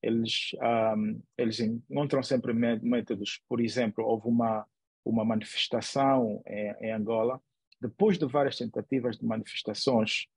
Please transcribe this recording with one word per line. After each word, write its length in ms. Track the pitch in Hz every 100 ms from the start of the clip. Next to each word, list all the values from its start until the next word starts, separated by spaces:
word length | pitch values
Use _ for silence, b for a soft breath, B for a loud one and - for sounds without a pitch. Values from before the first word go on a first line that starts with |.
eles, 480 | 117 117 113 - - -
ah, 360 | 120 117 110 107 107 117 - -
eles 240 | 120 110
encontram 600 | 110 117 - 139 147 135
sempre 300 | 127 131 117
mé-, 280 | 117 117 113
métodos. 580 | 120 120 107 104 101 - _
Por 120 | 123
exemplo, 440 | 117 123 117 107
houve 240 | 113 113 117
uma, 380 | 117 113 110 107 _ _ _
uma 200 | - 113
manifestação 1160 | 110 110 107 - - 120 107 139 139 131 117 104 -
em, 280 | 104 104 101 113
em 60 |
Angola, 480 | 110 107 113 113 131 _ _ _ _
depois 380 | 120 - 214 170
de 80 | 147
várias 300 | 143 139 -
tentativas 600 | 117 113 104 135 120 110
de 80 |
manifestações 1000 | 117 113 - - - 104 - 120 110 - -